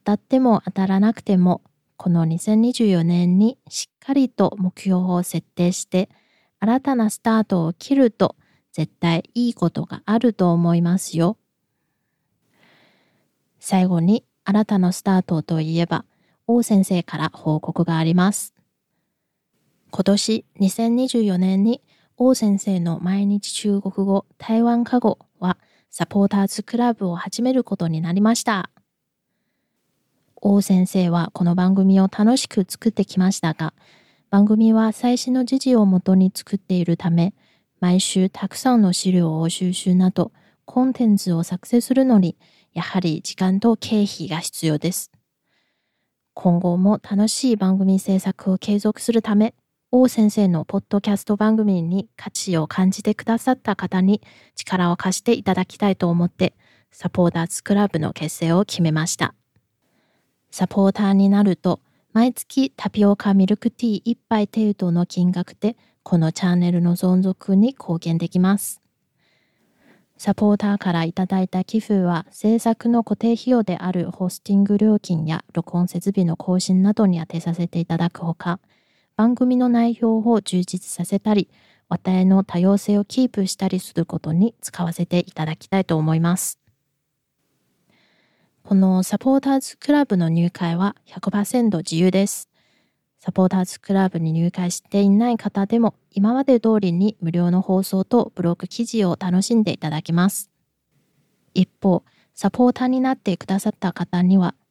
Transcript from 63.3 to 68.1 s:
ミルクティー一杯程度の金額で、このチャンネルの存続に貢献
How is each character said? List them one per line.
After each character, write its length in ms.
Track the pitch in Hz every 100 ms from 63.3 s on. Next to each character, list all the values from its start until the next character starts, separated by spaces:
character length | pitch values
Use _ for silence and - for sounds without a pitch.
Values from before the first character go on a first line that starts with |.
ミ 120 | 196 190
ル 100 | 208
ク 140 | 233
テ 160 | - 240
ィ 80 | 202
ー 60 |
一 120 | - 233
杯 320 | _ 220 208
程 200 | - 214
度 180 | 202 180
の 160 | 170 175
金 240 | - 180
額 240 | 180 180
で、 220 | - 208 - _ _
こ 160 | - 170
の 140 | 160
チ 120 | -
ャ 120 | 185 175
ン 40 |
ネ 120 | 175
ル 100 | 175
の 140 | 175 175
存 260 | 185 185
続 320 | 190 185 -
に 140 | 196 226
貢 320 | 269 - 165
献 180 | 170